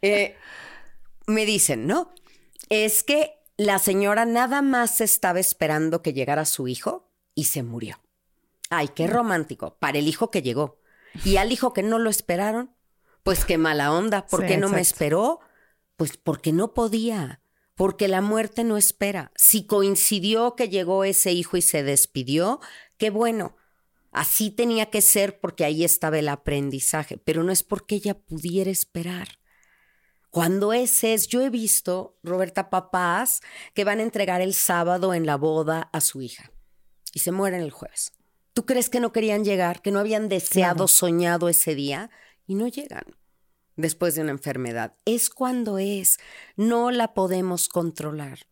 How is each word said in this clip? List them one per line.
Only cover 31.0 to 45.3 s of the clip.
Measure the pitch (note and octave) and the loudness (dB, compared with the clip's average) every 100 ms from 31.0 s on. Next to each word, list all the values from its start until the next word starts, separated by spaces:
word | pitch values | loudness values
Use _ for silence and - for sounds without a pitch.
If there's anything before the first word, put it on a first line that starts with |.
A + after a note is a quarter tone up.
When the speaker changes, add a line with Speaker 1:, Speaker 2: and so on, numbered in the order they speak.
| A3+ | 2
Speaker 1:
es, | A3 - | 0 0
yo | A#3+ | 0
he | C4+ | 0
visto, | A#3+ A3 - - F3+ - _ | -2 0 0 0 -4 -6 _
Roberta, | E3+ F3+ F#3 F#3 F#3+ | -6 -2 -2 -4 -2
papás | F#3 F#3 F#3 F3+ F3+ B3+ - - - - | -4 -2 -2 0 0 0 -4 -6 -20 -12
que | - | -2
van | G3+ G#3 | 0 0
a | |
entregar | A3+ A3+ G3 F3+ | -2 -2 0 0
el | F#3 | 0
sábado | F#3+ - F3 E3+ F3+ F#3 | 0 2 2 2 2 2
en | F3 D#3+ | 0 0
la | C#3+ | 2
boda | D#3 D#3 D#3 D#3+ - | 2 0 0 -2 -2
a | D#3+ | -2
su | - C3+ | -2 -2
hija | B2+ - - - - _ - _ - | -12 -12 -20 -20 -20 _ -20 _ -14
y | - | -4
se | - | -4
mueren | F#3 G3 F3+ | 0 -2 -2
el | D#3+ | -6
jueves. | - - - - _ _ _ _ | -8 -14 -10 -10 _ _ _ _
¿Tú | - - | -6 0
crees | B3+ A#3+ | 0 2
que | B3 | 0
no | A#3 | 0
querían | - A3 G#3 | 0 0 2
llegar, | G#3 G3 F3 F3 | 2 2 0 0
que | - | 0
no | G3+ | 0
habían | G#3+ A3 G#3+ | 2 0 0
deseado, | F#3+ - F#3+ F3+ F3 | -2 2 2 4 4
Speaker 2:
Claro. | F#3+ | 2
Speaker 1:
soñado | - F3+ E3+ F3 F3 F3 | 2 2 2 2 2 2
ese | E3+ - | 2 0
día? | D3 C#3+ C#3+ A3 - - _ _ | -2 -4 -6 -10 -18 -20 _ _
Y | |
no | F#3+ A#3 | -4 -4
llegan | B3 C#4+ - - - _ _ _ _ _ | -6 -12 -14 -16 -20 _ _ _ _ _
después | - D#3+ D#3+ F3 | -6 -4 -2 -2
de | D#3 | -2
una | D#3 | -4
enfermedad. | C#3 D3 C3+ B2 A#2 A2 _ | -4 -6 -6 -6 -6 -6 _
Es | - A#3 | -2 0
cuando | - | -2